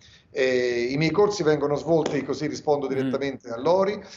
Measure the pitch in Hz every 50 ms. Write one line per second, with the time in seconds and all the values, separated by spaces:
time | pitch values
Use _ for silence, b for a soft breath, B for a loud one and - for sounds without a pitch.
0 | b b b b b b - 143 131 127 127 123 123 123 120 120 120 127 139 147
1 | 160 156 156 202 208 202 202 - 160 151 151 147 143 143 147 131 139 156 170 160
2 | 156 156 151 135 - - 131 - 156 147 131 117 - 151 147 143 135 135 131 131
3 | 131 135 127 135 139 139 127 117 - 120 117 120 131 160 180 190 190 196 208 214
4 | 196 B B